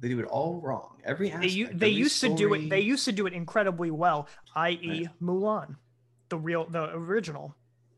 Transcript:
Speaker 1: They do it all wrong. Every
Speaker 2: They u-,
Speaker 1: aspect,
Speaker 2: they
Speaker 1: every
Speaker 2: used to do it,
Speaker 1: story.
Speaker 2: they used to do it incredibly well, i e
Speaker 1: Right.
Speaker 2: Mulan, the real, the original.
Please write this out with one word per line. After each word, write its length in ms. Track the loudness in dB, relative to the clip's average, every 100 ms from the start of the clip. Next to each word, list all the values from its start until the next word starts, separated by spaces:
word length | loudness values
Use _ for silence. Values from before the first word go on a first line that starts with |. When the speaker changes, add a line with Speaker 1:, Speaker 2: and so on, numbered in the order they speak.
Speaker 1:
They 80 | -4
do 100 | -2
it 80 | -2
all 340 | -2 -2 -4
wrong. 400 | -4 -6 -8 -10
Every 260 | -6 -2 -2
Speaker 2:
They 160 | 0 0
u-, 180 | 2 -2
Speaker 1:
aspect, 120 | 2
Speaker 2:
they 60 | 4
Speaker 1:
every 120 | 6
Speaker 2:
used 220 | 4 4
to 80 | 2
do 260 | 4 4
it, 40 | 2
Speaker 1:
story. 100 | 2
Speaker 2:
they 120 | 2
used 240 | 2 2 0
to 60 |
do 140 | 0 -2
it 60 |
incredibly 580 | -4 -2 2 2 2 -2
well, 360 | 2 2 2 -2 -14 -8 0
i 140 | 0
e 340 | 0 -2 -4 -4
Speaker 1:
Right. 140 | -4
Speaker 2:
Mulan, 560 | -2 0 0 -2 -4 -14 _ _ _ _ -8
the 100 | -6
real, 260 | -2 -2 -2
the 260 | -4 -4
original. 640 | -4 -2 -2 -2 -6 -12 -18 _ _ _